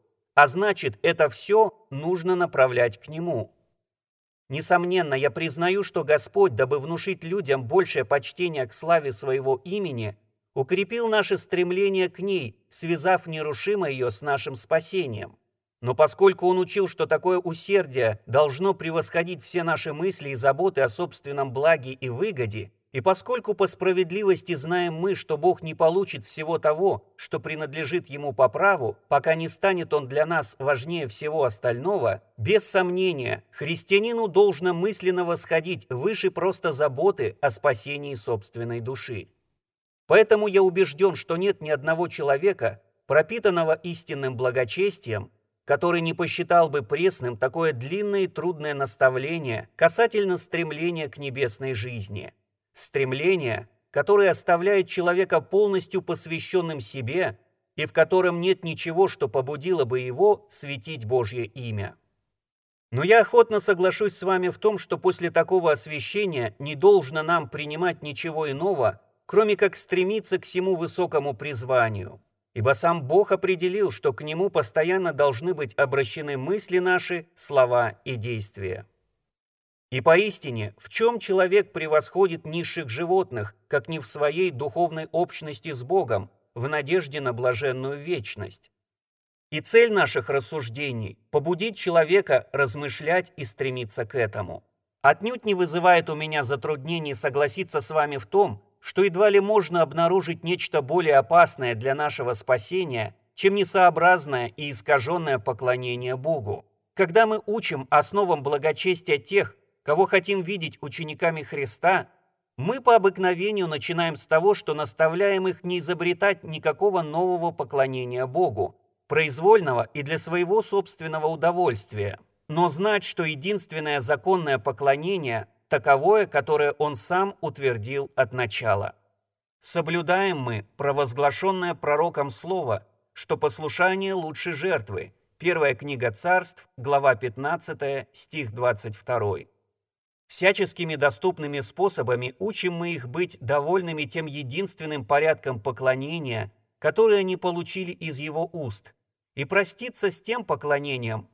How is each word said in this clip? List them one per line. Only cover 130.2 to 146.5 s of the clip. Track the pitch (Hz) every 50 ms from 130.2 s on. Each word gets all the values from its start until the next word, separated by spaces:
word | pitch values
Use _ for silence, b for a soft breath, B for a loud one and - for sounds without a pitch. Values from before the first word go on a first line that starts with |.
| 196 196 175 147
мы | 131 123 113 107 101 - _
провозглашенное | - - 143 139 143 143 123 117 139 143 143 139 - - 190 190 185 180 175 165
пророком | - - 151 147 147 165 170 - 151 139 139
слово, | 110 - - 165 190 185 156 123 107 95 - _ _ _ _ _ _
что | - - - 165
послушание | - - 147 - - 156 147 - - 175 185 190 190 196 190 190
лучше | 185 160 156 156 - - 175
жертвы. | 156 135 160 185 - - 107 - 101 85 - - _ _ _ _ _ _
Первая | 156 175 175 165 151 139 127
книга | - 143 143 139 123 123 117
Царств, | 107 - - 175 180 185 175 - - - _ _ _
глава | - 120 135 143 139 139 139 127
пятнадцатая, | 107 131 123 107 131 135 147 170 165 - - 156 - 147 139 139 139 127 -
стих | _ - - - - 156 143 110 104
двадцать | 120 123 123 123 - - 117 104
второй. | - _ - 123 117 107 104 92 - - - _ _ _ _ _ _ _ _ _ _ _ _ _ _ _
Всяческими | _ - - 180 190 202 - 196 139 - - 170 160 156
доступными | 139 143 143 - - - 185 175 - 151 147 143 143
способами | 135 - - - 185 202 180 - 123 120 123 120 123 127 - -
учим | 190 214 214 - - 180 175
мы | 170 170 175
их | 170 147 120 123
быть | 123 165 185 180 - -
довольными | - 113 143 147 143 156 180 196 180 170 160 151 147
тем | 113 - 165 160
единственным | 151 139 147 143 123 127 175 196 185 - - 160 156 151 143 120
порядком | - 143 143 156 160 156 - - 139 131 107
поклонения, | - 131 123 - 131 127 131 131 135 147 165 170 151 127 117 110 104 104